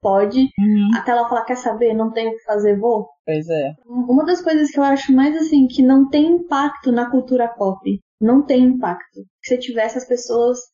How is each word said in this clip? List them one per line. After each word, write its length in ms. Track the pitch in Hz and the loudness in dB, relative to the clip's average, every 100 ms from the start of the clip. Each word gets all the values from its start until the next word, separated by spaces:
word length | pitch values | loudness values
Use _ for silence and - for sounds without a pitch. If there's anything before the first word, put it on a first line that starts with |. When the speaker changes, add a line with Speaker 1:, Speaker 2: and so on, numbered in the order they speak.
Speaker 1:
fode 380 | 208 196 208 247 | 2 0 2 0
Speaker 2:
Uhum. 580 | 262 - 208 208 202 233 | 0 2 2 2 2 0
Speaker 1:
até 140 | - | 0
ela 160 | 240 233 | -2 0
falar, 180 | 240 226 | -4 -4
"Quer 100 | 247 | -6
saber? 360 | 240 214 233 | -4 0 0
Não 180 | 220 220 | 0 -4
tenho 200 | 226 226 | -4 -6
o 20 | 226 | -8
que 80 | |
fazer, 340 | - 208 208 202 | -6 -2 0 0
vou." 280 | 226 220 - _ - | 0 -2 -4 _ -6
Speaker 2:
Pois 220 | 156 160 | -6 -4
é. 240 | 160 139 151 _ | -4 -4 -8 _
Speaker 1:
Uma 400 | 240 247 254 311 | -6 0 0 2
das 160 | 359 | -2
coisas 300 | 330 311 294 | 0 -2 -2
que 80 | 285 | -2
eu 40 | |
acho 300 | 277 277 - | 0 0 2
mais, 220 | 262 277 311 | 2 2 0
assim, 300 | 311 302 254 | 0 2 2
que 140 | - | 4
não 260 | 254 269 269 | 4 4 4
tem 160 | 294 311 | 2 2
impacto 680 | 349 349 277 294 - 269 | 2 0 -2 -2 -4 -2
na 180 | 240 240 | -2 0
cultura 360 | 262 254 254 233 | -2 0 -2 -2
pop, 300 | - 196 190 - 196 _ _ | -2 -4 -4 -6 -6 _ _
não 240 | 214 262 285 | 2 2 4
tem 180 | 254 | 4
impacto. 560 | 254 254 208 175 - - 196 _ | 4 2 -2 -6 -12 -20 -20 _
Se 140 | - 247 | -4 -4
tivesse, 400 | - 226 220 254 | -4 -4 -4 -4
as 100 | 254 | -6
pessoas 500 | 247 - 233 233 247 - | -6 -2 -2 0 -2 -8